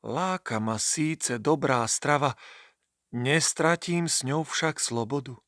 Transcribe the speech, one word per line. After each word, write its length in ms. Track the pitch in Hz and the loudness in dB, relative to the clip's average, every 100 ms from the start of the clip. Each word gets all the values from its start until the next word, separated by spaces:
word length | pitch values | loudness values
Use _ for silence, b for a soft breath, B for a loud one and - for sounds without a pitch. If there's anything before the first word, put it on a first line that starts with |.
"Láka 560 | 110 127 185 185 - 113 | -4 -2 -2 -4 -2 -2
ma 160 | 110 | 0
síce 640 | 110 - - 156 156 - 120 | -2 -2 0 0 -2 -2 0
dobrá 480 | 117 151 135 127 117 | 2 2 4 2 2
strava, 480 | - 139 147 139 - B B B B _ _ _ | -2 2 2 2 -2 B B B B _ _ _
nestratím 960 | 120 123 156 - - 160 170 - 175 170 | -4 2 4 2 2 2 2 0 -2 0
s 160 | - 131 | -2 0
ňou 160 | 147 | -2
však 400 | 156 - 160 - | -2 -2 -2 -2
slobodu." 560 | - 117 113 143 131 120 | -2 -2 -2 -4 -6 -16